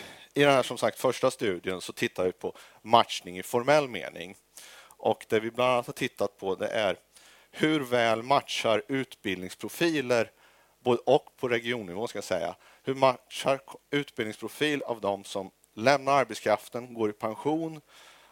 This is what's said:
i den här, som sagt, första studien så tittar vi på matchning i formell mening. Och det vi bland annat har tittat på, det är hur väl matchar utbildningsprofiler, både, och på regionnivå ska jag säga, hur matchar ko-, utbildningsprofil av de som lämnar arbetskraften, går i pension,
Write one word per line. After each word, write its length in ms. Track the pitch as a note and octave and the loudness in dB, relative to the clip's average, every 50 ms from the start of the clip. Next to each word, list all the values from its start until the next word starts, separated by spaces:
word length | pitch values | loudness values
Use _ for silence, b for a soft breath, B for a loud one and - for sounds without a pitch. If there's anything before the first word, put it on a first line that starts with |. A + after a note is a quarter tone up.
| B B B B B B _ | B B B B B B _
i 80 | C#3+ | 4
den 80 | C#3+ C#3+ | 6 6
här, 120 | C#3 C3 | 6 4
som 160 | A#2+ - B2+ A2+ | 4 0 -2 0
sagt, 200 | - A#2 - - | -2 -2 -2 0
första 320 | - C3 A#2+ - - C3 | 0 0 0 2 0 0
studien 500 | - - C3+ G#2+ F2+ E2+ - F#2 F#2 F2 | 0 0 -2 -2 -2 -2 -4 -4 -6 -4
så 120 | - - | -8 -10
tittar 320 | - - - A2+ - - F#2 | -6 -4 -4 -4 -2 -2 -2
vi 80 | F#2 | -2
på 200 | - - - F#2+ B B B B B B | -2 -4 -10 -10 B B B B B B
matchning 560 | _ G#2+ A#2 A#2 G#2+ - - - - F2+ F2+ F#2 | _ 4 6 6 6 4 -2 -10 -10 -10 -12 -12
i 40 | |
formell 460 | - - - A#2+ A#2+ C3+ D3 D#3 C#3+ B2+ | -8 -2 -2 0 2 4 4 4 2 0
mening. 480 | A2+ F2 C2 C2 D#2 E2+ E2+ F#2 G2 - _ _ B B B B B B | -6 -8 -10 -10 -10 -12 -12 -12 -14 -18 _ _ B B B B B B
Och 440 | B B B B - A2+ G#2+ - - - | B B B B 0 0 0 0 -2 -2
det 120 | A2+ A2 | 0 0
vi 100 | A2 A#2 | 0 -2
bland 220 | A2+ A#2+ B2 B2+ | -2 0 2 2
annat 140 | B2+ B2 B2 | 2 2 0
har 60 | - | -4
tittat 460 | A2 - C#3 A#2+ - - G2+ G2+ - _ | -6 -6 -6 -6 -2 -4 -4 -4 -4 _
på, 160 | - G2 F#2 | -4 -4 -2
det 140 | F#2+ G#2 G#2 | -2 -4 -2
är 280 | - A2+ G#2+ F#2+ F2 - _ _ b b b b b b b b | 0 0 0 0 0 -2 _ _ b b b b b b b b
hur 300 | - - D#3 D#3 D#3 D3+ | -4 0 0 2 2 0
väl 420 | C3+ A#2+ B2 A#2+ A#2 A2+ A2 A2+ | 0 0 2 2 4 4 2 0
matchar 600 | A2+ C3 C#3 C3+ - - - - - A#2 A2 G#2 - - | 2 2 2 2 2 0 -6 -2 2 2 2 2 0 -2
utbildningsprofiler, 1400 | C#3 C3+ B2+ - - _ - G#2+ F#2 F2+ F#2 F#2 - - - G#2+ - - E3+ E3+ D#3+ D3 B2+ A#2+ B2 A#2 G#2+ - b b b b b b b b b b | -4 -4 -4 -6 -10 _ -4 -4 -4 -4 -6 -10 -10 -10 -10 -10 -2 0 0 2 2 0 0 2 2 2 2 0 b b b b b b b b b b
både, 200 | _ B2+ B2 A#2 - | _ 2 2 2 4
och 300 | - C3 D3+ - - _ | 4 4 4 4 -2 _
på 120 | _ - B2 | _ -2 0
regionnivå 580 | A#2+ A#2 A#2 A#2 B2 A#2+ G#2 F2 E2+ G2 A#2 | 0 0 0 -2 -4 -4 -6 -8 -6 -6 -6
ska 100 | A#2 - | -6 -8
jag 80 | G#2 G2 | -10 -4
säga, 300 | - - E2+ E2 E2+ F#2 b b b b b | -2 -2 -2 -2 -4 -6 b b b b b
hur 120 | b C3+ C3+ | b -6 0
matchar 640 | C3+ C3+ C3 B2 - _ _ - - - C#3 C3+ C3+ | 4 4 4 2 0 _ _ -12 -4 0 0 0 0
ko-, 200 | - - - - _ _ | -2 -14 -20 -20 _ _
utbildningsprofil 920 | - C#3+ C#3 - _ - A2+ G#2+ G#2+ - A2+ G#2 - - D3 D3+ D3 C3+ | -4 -4 -4 -4 _ -6 -6 -6 -6 -8 -10 -12 -4 -2 0 0 0 -2
av 180 | B2 - A#2+ A2 | -4 -6 -6 -2
de 240 | - - G2+ G2 G2 | -2 -2 -2 -4 -6
som 260 | - - G2+ F#2+ F#2 - _ _ _ _ | -8 -8 -8 -8 -8 -12 _ _ _ _
lämnar 380 | G#2+ A2 B2+ C#3+ C3+ C3+ C3+ | 0 4 4 4 4 2 2
arbetskraften, 800 | C#3 C#3 B2 A2+ G#2+ - - A2 G#2 - - - - A#2+ B2 B2+ A#2+ | 2 2 2 0 -4 -2 2 2 2 2 0 -10 -10 -10 -10 -10 -4
går 160 | A2+ A2 G#2+ | -2 -2 -2
i 20 | |
pension, 680 | G#2 - - A2 A2 A2 - C#3+ D#3 D#3+ E3 D#3+ D#3+ D3+ B B B B B B B B B B | -2 -4 -6 -6 -6 -4 -2 -2 -2 -2 -4 -6 -10 -14 B B B B B B B B B B